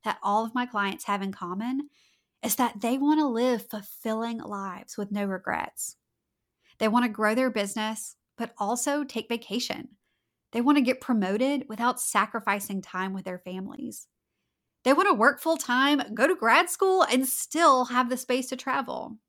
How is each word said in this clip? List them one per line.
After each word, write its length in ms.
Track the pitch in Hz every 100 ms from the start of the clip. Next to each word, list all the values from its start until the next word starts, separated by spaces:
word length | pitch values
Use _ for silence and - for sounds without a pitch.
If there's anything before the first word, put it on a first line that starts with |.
that 140 | 220 -
all 200 | 202 208
of 120 | 226 247
my 100 | 247
clients 380 | 214 196 -
have 180 | - 202
in 100 | 196
common 580 | 190 175 190 233 262 294 _ _ _ _ _
is 120 | 247 -
that 260 | 240 208
they 160 | 226 262
want 220 | 285 311
to 80 | 294
live 420 | 226 254 233 -
fulfilling 680 | 208 202 - 226 220 233 226
lives 580 | - 202 196 180 - -
with 140 | 202
no 140 | 208 202
regrets. 720 | 185 190 82 - - - - _ _ _ _ _ _ _ _
They 80 | 220
want 180 | 233 240
to 60 |
grow 240 | 214 214 226
their 160 | 254
business, 640 | 220 202 220 214 220 - - _ -
but 180 | 233 -
also 460 | 202 240 - 233
take 260 | - 226 -
vacation. 600 | 233 - 214 - - - _ _ _ _ _ _
They 80 | 233
want 160 | 240 294
to 60 |
get 180 | 247 254
promoted 640 | - 226 185 208 262 285 -
without 320 | 220 233 247
sacrificing 800 | - 208 214 220 220 202 196 196
time 320 | 180 185 190
with 120 | 190 190
their 140 | 180
families. 680 | 185 190 196 - - 214 - _ _ _ _ _ _ _ 247
They 80 |
want 140 | 285 392
to 60 |
work 260 | 247 240 285
full-time, 640 | 330 330 - 247 277 294 208 214
go 120 | 311
to 80 | 370
grad 340 | 226 269 349
school, 340 | - 381 370
and 240 | 320 254 262
still 580 | - - 311 330 254 247
have 240 | 247 247
the 80 | 254
space 300 | - 254 262
to 80 | 254
travel. 600 | - 269 254 - - 220